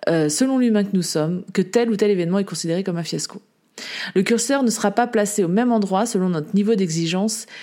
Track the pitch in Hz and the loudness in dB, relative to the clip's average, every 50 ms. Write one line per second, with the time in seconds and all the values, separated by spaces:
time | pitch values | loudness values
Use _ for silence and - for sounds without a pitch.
0 | - - 165 160 156 151 147 - 262 262 262 254 247 233 214 208 202 202 190 185 | -2 0 2 2 2 2 2 0 0 2 2 2 2 4 4 2 2 0 0 -2
1 | 165 - - 160 151 160 180 180 - - - 196 180 185 - 233 240 233 214 196 | -2 0 -2 -2 0 0 -2 -4 -6 -6 -2 -2 -2 2 2 0 2 2 2 2
2 | 214 208 202 180 170 165 190 202 196 196 175 - - 165 165 185 190 190 170 170 | 2 2 2 2 0 0 0 0 -2 -2 -6 -6 -4 -2 -2 -2 -2 -2 -4 -4
3 | 160 - 165 151 - - - 202 _ _ _ _ _ _ - - - - - - | -4 -6 -6 -6 -8 -8 -12 -14 _ _ _ _ _ _ -20 -16 -14 -12 -12 -10
4 | - - - 185 190 - 233 226 - - 277 277 262 226 214 - - 202 202 233 | -8 -2 0 0 2 2 2 0 2 0 0 2 2 2 0 2 0 0 2 2
5 | 240 233 240 214 208 202 - 208 190 165 180 220 247 247 233 220 202 185 190 190 | 0 2 2 0 0 0 0 0 2 2 2 2 2 2 2 2 2 2 0 0
6 | 226 233 - 190 185 185 175 156 151 - - 202 202 220 233 190 190 165 156 165 | 0 0 0 0 0 0 0 -2 -2 0 0 0 2 2 2 2 0 0 0 -2
7 | 165 165 180 185 208 220 - - - - - - | -2 0 0 0 -2 -2 -2 -6 -10 -14 -18 -20